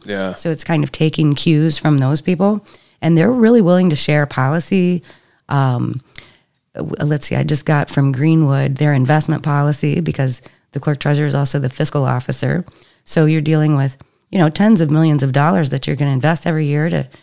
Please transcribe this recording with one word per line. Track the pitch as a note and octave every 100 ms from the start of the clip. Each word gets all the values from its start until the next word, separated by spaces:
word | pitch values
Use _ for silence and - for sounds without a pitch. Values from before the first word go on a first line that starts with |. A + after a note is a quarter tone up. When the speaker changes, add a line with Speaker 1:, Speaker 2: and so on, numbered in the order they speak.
| G#2
Speaker 1:
Yeah. | G2+ F#2+ F2+
Speaker 2:
So | E3
it's | D#3+
kind | - D#3+
of | C#3
taking | - D#3 D3+ D3+
cues | C#3+ - D3+ D#3+ D#3
from | D#3 D3
those | C3 D3+
people, | D#3 E3+ G3 G#3 - - _ _
and | E3 E3
they're | F#3
really | B3+ A3 A#3+
willing | F3 F3+ F#3
to | D3
share | - D3+ D3
policy. | - C3 D#3+ - F#3+ F3+ F3 - - _ _ -
Um, | C#3 C3 B2 A#2+ A#2+ - - - _ _ _ _ -
w-, | D#3+ -
let's | D3 D3+ -
see, | -
I |
just | C#3+ D3 -
got | D3 -
from | - C#3
Greenwood | B2+ D#3 D#3+ D3 C3+ C#3 C3+
their | D3+
investment | C#3 B2+ D#3 D3+ D3
policy, | D3+ C#3+ D3 D3 D3+ C#3+
because | D3+ B2+ C3 B2 - _ _
the | C#3
clerk | D3+ C#3+
treasurer | D3 D3 D3+
is | C#3
also | C#3+ D3
the | C3+
fiscal | - C#3+ D3
officer. | C3 B2 - C3+ C3+ E3 F3 - _ _ -
So | - D#3
you're | D#3
dealing | D3+ D#3 D3+ D3
with, | C3+ - - _ _
you | G3
know, | D#3+
tens | - G#3 G#3+
of | D#3+
millions | D#3 D#3+ D3
of | C#3
dollars | C3+ D3 F#3+ C#3+
that | C#3 C#3+
you're | C#3+
gonna | C#3+
invest | C3+ D3 E3 E3+
every | D#3 D3
year | D3 D#3+
to | D#3+ C3+ -